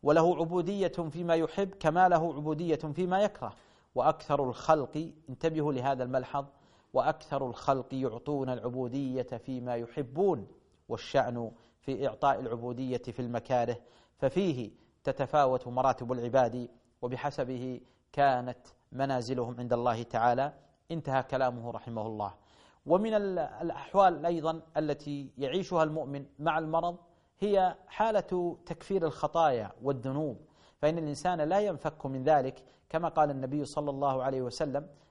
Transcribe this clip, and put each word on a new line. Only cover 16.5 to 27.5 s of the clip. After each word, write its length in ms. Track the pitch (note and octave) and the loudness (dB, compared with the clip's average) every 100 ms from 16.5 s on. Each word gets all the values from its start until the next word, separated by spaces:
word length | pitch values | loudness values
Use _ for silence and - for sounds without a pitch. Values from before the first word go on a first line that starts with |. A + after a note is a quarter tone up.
| B2 A#2+ - _ - | 0 -10 -14 _ -10
وبحسبه 800 | B2 B2+ D3 C#3+ B2+ B2+ B2+ B2 - _ _ | -8 -4 -6 -4 -4 -4 -8 -10 -14 _ _
كانت 560 | - C#3+ B2+ B2 B2 - _ _ | 2 4 4 -2 -10 -14 _ _
منازلهم 640 | B2 C#3 C3 A#2 B2+ A#2+ A#2+ | -4 -2 0 -2 -2 -4 -4
عند 140 | B2 | 0
الله 300 | A#2+ A#2+ A2+ | 0 2 0
تعالى". 500 | A#2 A#2 A#2+ B2 C#3 - _ _ - | -2 2 4 4 0 -4 _ _ -10
انتهى 320 | E3 C#3+ C3+ | -8 -2 -2
كلامه 480 | B2+ C3 B2+ A#2+ A#2 | 0 0 0 -2 -8
رحمه 300 | A2+ - A2+ | -10 -8 -8
الله. 320 | G#2+ G#2+ G2+ - _ _ _ _ - | -6 -4 -6 -8 _ _ _ _ 2
ومن 280 | F3 A3 | 2 4
ال-، 260 | G#3+ G3+ F3+ | 0 0 -2
الأحوال 840 | D#3 - E3+ - C#3+ F#3+ F#3+ E3 D#3+ | -4 -6 -8 -8 -2 6 6 6 0
أيضًا 360 | E3+ D#3 D#3+ - D3+ | 0 -2 -4 -6 -2
التي 540 | D3+ D3 - C#3+ C3+ - | -2 -2 -4 -8 -8 -6
يعيشها 460 | C3+ E3 F#3 F3 | -4 -2 0 2
المؤمن 420 | D#3 D#3 C#3+ C#3+ C#3 - | 2 0 -6 -8 -10 -6
مع 200 | D#3 D#3+ | -2 0
المرض 380 | D#3+ D#3+ E3+ F3 - _ _ - | 0 -2 -2 -6 -12 _ _ -4
هي 360 | G#3 | 0